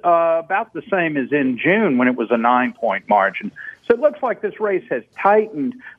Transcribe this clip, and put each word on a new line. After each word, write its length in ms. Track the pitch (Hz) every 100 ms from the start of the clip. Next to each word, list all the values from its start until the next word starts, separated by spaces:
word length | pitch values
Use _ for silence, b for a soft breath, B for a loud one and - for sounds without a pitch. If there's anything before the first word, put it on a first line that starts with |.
| 175
uh, 360 | 170 165 165 160
about 260 | 190 226
the 100 | 165 -
same 280 | 190 165 147
as 140 | 120
in 260 | 147 131 120
June 400 | 147 202 208 127
when 100 | 127
it 80 | 123
was 140 | 110
a 60 | 120
nine-point 720 | 117 123 123 113 113 98 -
margin. 420 | 104 95 92 104 - B B _
So 80 | 233
it 40 |
looks 220 | 294 294
like 200 | 254 202
this 180 | 208 196
race 260 | 208 185 -
has 120 | 135 - -
tightened, 540 | 196 214 214 151 131 - B